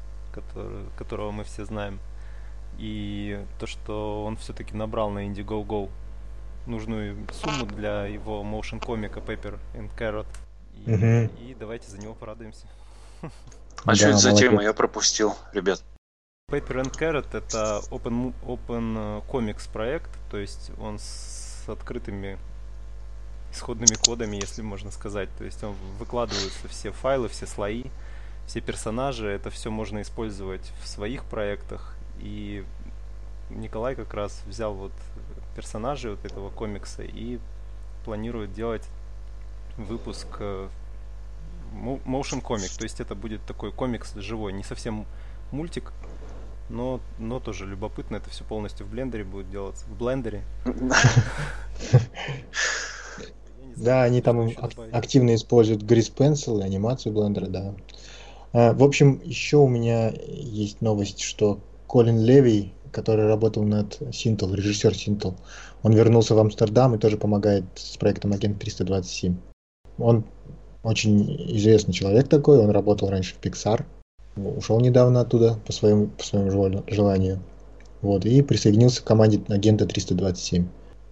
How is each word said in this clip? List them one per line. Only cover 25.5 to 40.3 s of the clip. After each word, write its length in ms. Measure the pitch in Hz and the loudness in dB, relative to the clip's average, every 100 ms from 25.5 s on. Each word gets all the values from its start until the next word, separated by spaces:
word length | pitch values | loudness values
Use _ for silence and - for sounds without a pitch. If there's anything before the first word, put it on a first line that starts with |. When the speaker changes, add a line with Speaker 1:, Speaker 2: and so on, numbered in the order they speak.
| - | -12
Speaker 1:
он 100 | 107 98 95 98 | -12 -12 -12 -12
выкладываются 720 | 117 120 117 101 98 - - | -8 -6 -4 -6 -8 -10 -12
все 240 | - 107 | -10 -10
файлы, 360 | - 131 135 110 | -6 -2 0 -2
все 180 | - - | -6 -10
слои, 380 | - 104 117 131 - - - - - - | -6 -6 -6 -8 -12 -12 -14 -14 -14 -10
все 140 | 117 | -8
персонажи. 640 | - 110 113 113 131 120 107 | -8 -8 -6 -4 -4 -4 -4
Это 200 | 101 104 | -4 -8
всё 200 | - 120 | -10 -8
можно 320 | 107 107 107 | -6 -6 -8
использовать 680 | 101 - 110 98 95 92 - - | -8 -8 -8 -6 -8 -10 -10 -12
в 40 | - | -12
своих 380 | - 104 131 | -8 -6 -6
проектах. 720 | - 113 104 101 - 107 - - - - | -8 -4 -4 -6 -8 -10 -10 -12 -12 -10
И 440 | 104 104 104 101 90 - - - - - - - - | -10 -10 -8 -10 -10 -12 -12 -12 -12 -12 -12 -12 -12
Николай 460 | 107 110 110 120 127 | -10 -8 -6 -4 -6
как 160 | 107 | -8
раз 300 | 104 101 - 104 | -6 -6 -6 -10
взял 280 | 98 110 | -6 -6
вот 180 | 98 98 - - - - - - - | -6 -10 -12 -12 -12 -12 -12 -10 -10
персонажей 540 | - 113 120 143 120 | -10 -6 -6 -6 -6
вот 120 | 101 98 | -8 -8
этого 240 | 92 98 | -10 -10
комикса 520 | - 107 101 - - | -8 -8 -8 -10 -12
и 360 | 104 - 117 120 - - - - - - | -12 -10 -8 -8 -10 -12 -12 -12 -12 -12
планирует 480 | - 107 113 117 101 | -8 -6 -6 -6 -8
делать 320 | 95 113 110 - - - - - - - - - - | -6 -4 -4 -8 -12 -12 -12 -12 -12 -12 -12 -12 -10
выпуск, 480 | 104 117 113 101 - | -8 -8 -8 -10 -10